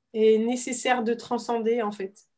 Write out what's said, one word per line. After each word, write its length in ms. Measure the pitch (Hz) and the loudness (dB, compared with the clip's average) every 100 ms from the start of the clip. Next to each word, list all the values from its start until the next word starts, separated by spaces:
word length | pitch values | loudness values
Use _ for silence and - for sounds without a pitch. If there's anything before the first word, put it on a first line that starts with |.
| _ | _
et 260 | 220 220 220 | 2 4 6
nécessaire 640 | 226 247 254 254 - 247 | 2 -2 -4 -4 0 0
de 100 | 226 | 0
transcender, 680 | 233 - 240 247 233 220 240 | -4 -4 -4 -2 -2 0 0
en 100 | 208 | -2
fait, 360 | 208 190 - _ | -6 -10 -12 _